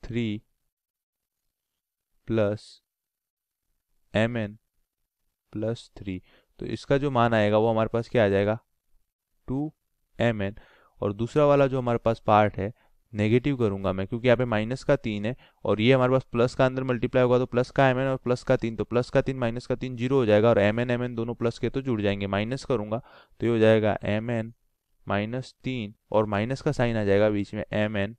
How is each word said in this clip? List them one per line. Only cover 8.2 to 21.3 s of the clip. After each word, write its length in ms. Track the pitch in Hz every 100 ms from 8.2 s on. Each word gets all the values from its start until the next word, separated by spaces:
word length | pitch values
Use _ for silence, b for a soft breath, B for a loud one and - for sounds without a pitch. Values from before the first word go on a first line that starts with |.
आ 40 | 104
जाएगा, 300 | 98 101 113 _ _ _ _ _ _ _ _ -
टू 240 | 131 151 _ _ _ _ -
एम 240 | 117 107
एन। 140 | 98 107 b b b b
और 120 | 104
दूसरा 320 | 101 117 151 147
वाला 200 | 143 139
जो 120 | 131
हमारे 200 | 123 117
पास 220 | - 117 -
पार्ट 300 | 107 104 -
है 160 | 98 - _ _ _
नेगेटिव 440 | 104 107 120 135 135
करूंगा 360 | 110 98 98
मैं, 140 | 95 95
क्योंकि 200 | 120 123
यहाँ 100 | 117
पे 80 |
माइनस 380 | 123 107 107 127
का 100 | - 139
तीन 300 | 117 104 104
है 80 | 131 b b
और 160 | - 104
ये 120 | 110
हमारे 200 | 131 127
पास 100 | 131 -
प्लस 220 | 117 123
का 100 | - 131
अंदर 180 | 131
मल्टीप्लाई 400 | 131 123 123 127
होगा 140 | 127 123
तो 80 | 127
प्लस 240 | 120 127
का 180 | - 135
एम 100 | 127
एन 60 | 135
और 100 | 131
प्लस 260 | 120 123
का 140 | - 127
तीन, 200 | 117 113
तो 80 |
प्लस 260 | 104 117 127
का 100 | 139
तीन 160 | 131 131
माइनस 280 | 120 120 -
का 80 |
तीन 220 | 123 127 123
ज़ीरो 200 | 123 139
हो 100 | 117
जाएगा 220 | 104 113
और 100 | 110
एम 220 | 101 113
एन, 100 | 123
एम 140 | 120
एन 100 | 123
दोनों 200 | 117 117